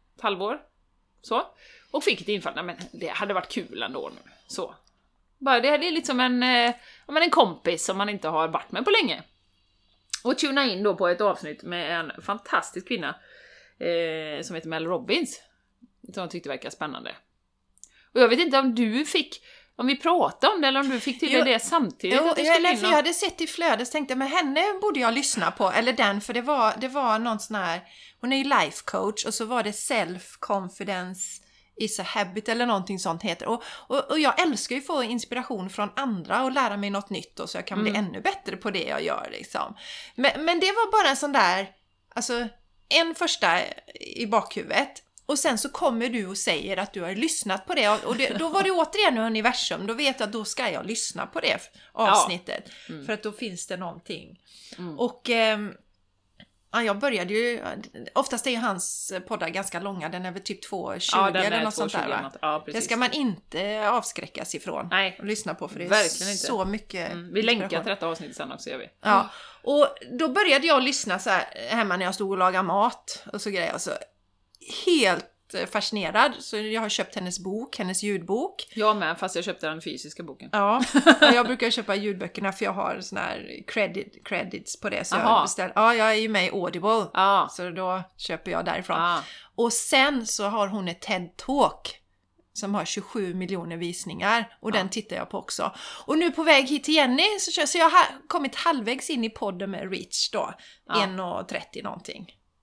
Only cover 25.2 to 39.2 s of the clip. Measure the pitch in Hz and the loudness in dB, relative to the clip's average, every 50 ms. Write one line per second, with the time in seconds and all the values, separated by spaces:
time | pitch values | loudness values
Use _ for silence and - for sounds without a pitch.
25.2 | 269 - - 220 175 160 - - 214 185 - 208 233 247 240 247 240 202 202 208 | 0 0 0 0 0 0 0 2 2 2 2 2 2 2 2 2 2 2 2 0
26.2 | 202 - 240 240 233 269 302 269 233 214 - 226 247 254 254 285 269 240 214 220 | -2 -4 -4 -4 -2 0 2 4 4 4 2 0 -4 -4 -2 0 2 2 2 2
27.2 | 226 240 220 208 - - 214 208 185 165 165 180 - - - - - - - _ | 0 0 -2 -4 -4 -6 -6 -4 -2 -2 -4 -4 -6 -12 -20 -20 -20 -20 -14 _
28.2 | - 247 277 269 262 277 285 233 170 143 - - - - - 190 190 202 214 - | -2 0 0 2 2 4 4 4 4 2 0 -6 -8 -6 -4 -2 -2 -2 -2 -4
29.2 | - - 220 - 233 214 254 240 214 208 208 - - - 269 226 185 165 180 180 | -4 -4 -4 -4 -4 -2 -2 -2 -2 -2 -4 -4 -4 -2 0 0 0 -2 -4 -10
30.2 | - - - - - - 208 196 190 180 - - 202 196 196 180 180 185 190 - | -12 -14 -14 -8 -4 -2 -2 -2 -2 -4 -10 -8 -6 -6 -4 -4 -6 -8 -8 -8
31.2 | - - - - - _ _ _ _ _ _ - 220 214 - - 180 - - 220 | -8 -10 -10 -12 -18 _ _ _ _ _ _ -4 -4 -2 -2 -4 -4 -4 -2 -2
32.2 | 202 185 180 214 214 - 226 233 240 240 220 196 185 - 196 185 - 190 165 170 | -2 -2 -4 -6 -2 -2 0 2 2 2 2 0 0 -2 -4 -4 -2 -2 -4 -2
33.2 | - 202 170 - - - 226 240 - - - - - - 247 277 269 - - 311 | -2 -4 -4 -4 -2 -2 -4 -4 -4 -8 -16 -14 -8 -2 -2 0 0 0 2 2
34.2 | 302 269 269 - 359 330 262 208 - - 240 269 269 - 339 285 247 220 247 233 | 4 4 4 4 2 2 2 0 -2 -4 -4 -4 -4 -2 -2 -2 -2 -2 -2 -4
35.2 | - - - 254 254 - 254 202 185 190 - - 208 208 - - 277 262 214 180 | -6 -6 -6 -8 -6 -6 -6 -6 -6 -6 -4 -4 -4 -4 -4 -4 -2 -2 -2 -2
36.2 | 156 - 180 226 262 262 254 277 262 226 202 202 202 202 202 202 208 - 196 - | -2 -2 0 0 0 0 2 2 0 0 0 -2 -2 -2 -2 -4 -4 -4 -6 -8
37.2 | 170 - - - 185 - - - 180 - 202 196 214 214 202 214 208 175 - 196 | -8 -8 -10 -10 -10 -8 -8 -8 -8 -6 -4 -2 0 0 0 0 -2 -2 -4 -4
38.2 | - 370 392 - - - - 185 - 220 196 185 160 - 71 69 - - 65 - | -2 -2 -4 -4 -6 -10 -8 -6 -4 -4 -2 -2 -2 -2 -2 -2 -2 -2 -2 -4